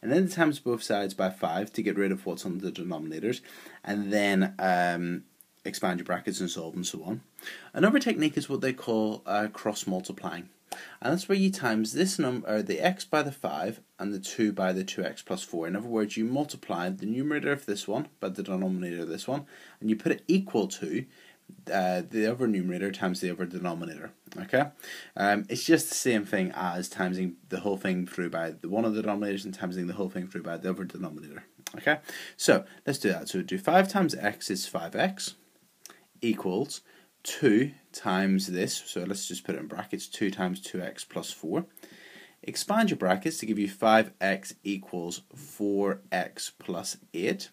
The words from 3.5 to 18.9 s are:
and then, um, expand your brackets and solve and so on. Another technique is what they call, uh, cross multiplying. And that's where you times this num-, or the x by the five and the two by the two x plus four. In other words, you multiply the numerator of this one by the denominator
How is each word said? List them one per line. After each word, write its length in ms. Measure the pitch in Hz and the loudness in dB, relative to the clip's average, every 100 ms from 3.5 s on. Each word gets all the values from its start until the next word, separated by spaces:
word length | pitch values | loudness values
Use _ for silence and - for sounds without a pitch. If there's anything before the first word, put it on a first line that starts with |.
| - - - | -20 -20 -16
and 300 | - 101 101 | -4 -4 2
then, 420 | 104 101 98 95 - | 2 4 4 4 2
um, 680 | 92 90 87 87 87 87 - _ _ _ - | 4 4 4 2 -2 -4 -8 _ _ _ -10
expand 340 | 98 98 90 | -2 -2 -2
your 60 | 87 | -2
brackets 340 | 87 - 92 | -4 -2 -4
and 100 | 90 | -4
solve 240 | 87 82 | -4 -8
and 140 | 90 87 | -6 -8
so 160 | 85 | -8
on. 180 | 80 117 - - - - - | -8 -8 -10 -18 -14 -14 -10
Another 260 | - 190 277 | 4 6 6
technique 380 | 233 170 151 147 | 2 2 2 0
is 100 | 147 | -2
what 140 | 139 | 0
they 100 | 135 | 0
call, 520 | 131 - 110 110 107 - | -2 0 2 2 -2 -2
uh, 240 | 101 107 | 0 0
cross 340 | - 110 104 - | -2 -4 -2 -2
multiplying. 600 | 92 92 - 92 82 90 _ _ - - - | -2 -4 -8 -6 -8 -12 _ _ -14 -14 -6
And 120 | 123 | 0
that's 160 | 170 - | 0 2
where 80 | 196 | 4
you 140 | 190 | 4
times 420 | 190 127 110 110 | 4 0 2 0
this 260 | 127 190 190 | 2 2 2
num-, 240 | 139 123 - | 0 0 0
or 160 | 107 | 0
the 200 | 98 85 | 0 2
x 240 | 180 190 - | 2 2 0
by 160 | 151 | 0
the 100 | 143 | 0
five 480 | 135 92 73 92 110 - _ | -2 -4 -2 -4 -4 -14 _
and 160 | 95 | -6
the 60 | 101 | -4
two 320 | 98 - 107 | -6 0 2
by 220 | 101 92 | 2 0
the 100 | 92 | 0
two 220 | 95 - 90 | -2 -4 -4
x 160 | - | -6
plus 200 | - 92 | -8 -8
four. 260 | - 85 82 | -4 -4 -2
In 80 | 95 | -4
other 120 | 117 | 0
words, 300 | 113 104 107 | 0 0 0
you 80 | 113 | 0
multiply 640 | 131 143 - - 87 90 | 0 -2 -6 -6 -4 -2
the 160 | 95 95 | -4 -4
numerator 480 | 120 143 147 139 | -2 0 0 0
of 120 | 143 - | -2 -2
this 220 | 98 - | -6 -2
one 220 | 110 151 _ | -4 -4 _
by 80 | 98 | -6
the 160 | 92 | -4
denominator 600 | 95 95 95 92 90 | -4 -2 0 -2 -2